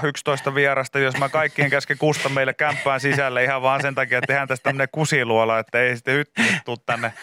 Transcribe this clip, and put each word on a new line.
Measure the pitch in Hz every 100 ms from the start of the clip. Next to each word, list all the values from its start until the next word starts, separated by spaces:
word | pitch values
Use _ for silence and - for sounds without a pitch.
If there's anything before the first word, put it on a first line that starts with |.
yksitoista | 147 139 - 139 139
vierasta, | 139 139 135 127 139
jos | 135 131
mä | 139
kaikkien | 156 151 - 143
käsken | 139 - 139
kusta | 151 - 139
meille | 139 131
kämpään | - 151 147 139 135
sisälle | 139 143 135 123
ihan | 127 135
vaan | 131 139
sen | 143
takia, | 139 123 123
että | 135
tehdään | 139 135
tästä | 127
tämmönen | 135 135 135
kusiluola, | 151 151 147 117 113 113 113
että | 113 120
ei | 123 120
sitten | 131
hyttyset | 139 147 - 226 180
tuu | - 120
tänne. | - 117 117 -